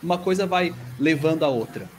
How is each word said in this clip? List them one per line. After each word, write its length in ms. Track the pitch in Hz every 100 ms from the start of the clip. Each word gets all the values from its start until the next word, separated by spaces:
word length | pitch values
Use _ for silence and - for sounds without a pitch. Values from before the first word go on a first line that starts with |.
uma 160 | 165 180
coisa 280 | 180 185 190
vai 260 | 180 180 - - -
levando 440 | 143 156 156 160
a 40 | 156
outra 400 | 127 110 - 92